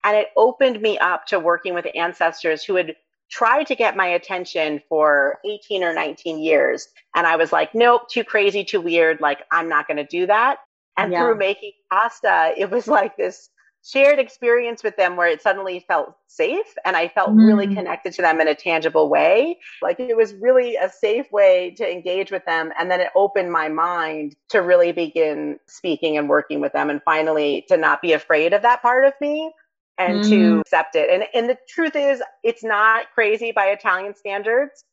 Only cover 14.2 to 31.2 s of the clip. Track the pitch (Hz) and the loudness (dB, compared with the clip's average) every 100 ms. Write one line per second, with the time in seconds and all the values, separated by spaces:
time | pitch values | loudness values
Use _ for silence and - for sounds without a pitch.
14.2 | 254 - 240 240 233 233 214 196 185 180 | 0 -4 0 0 0 -6 -6 0 -2 2
15.2 | 175 - 208 190 190 180 - 170 135 _ | 0 0 -2 -2 -4 -10 -4 -4 -4 _
16.2 | _ - 165 339 427 - 185 175 170 - | _ -4 -2 -2 -8 -8 -4 -2 -2 -2
17.2 | 190 214 220 208 202 196 180 175 185 170 | 2 6 6 6 0 -4 -6 -8 -8 0
18.2 | 175 160 156 147 180 165 160 160 151 151 | 0 2 0 0 -2 -2 0 0 2 4
19.2 | 156 208 311 359 - - - 262 254 226 | 4 4 2 -4 -14 -8 -6 -6 -2 0
20.2 | 214 196 233 254 247 220 185 - 214 226 | 0 0 2 2 2 -2 -4 -2 -2 -2
21.2 | 269 202 196 185 180 175 202 180 175 185 | -2 2 4 4 0 -6 -6 -6 -6 -4
22.2 | 190 190 - 165 160 165 175 180 180 185 | -4 -6 -4 -4 -4 -6 -2 -2 0 2
23.2 | 196 196 180 165 156 156 170 175 160 156 | 2 0 -2 -2 -2 -2 -2 -2 -6 -6
24.2 | 147 _ _ 214 180 180 175 175 165 165 | -10 _ _ -2 4 4 4 0 -4 -2
25.2 | 156 147 147 143 _ - 180 151 165 151 | -2 -2 -8 -10 _ -12 -6 -4 -2 -2
26.2 | 147 147 147 147 143 147 147 147 - 156 | 0 0 0 -6 -4 -4 -4 -4 -2 -2
27.2 | 160 156 147 143 - 175 156 147 170 151 | 0 -2 -2 -4 0 0 2 -2 0 -2
28.2 | - 156 160 202 233 240 240 254 277 277 | 2 0 2 2 2 2 2 2 2 0
29.2 | 294 302 320 320 _ _ _ - 180 208 | -4 -4 -8 _ _ _ _ -6 -2 0
30.2 | 214 214 214 214 - 247 - 170 - 185 | 2 4 4 2 2 -2 0 -2 2 0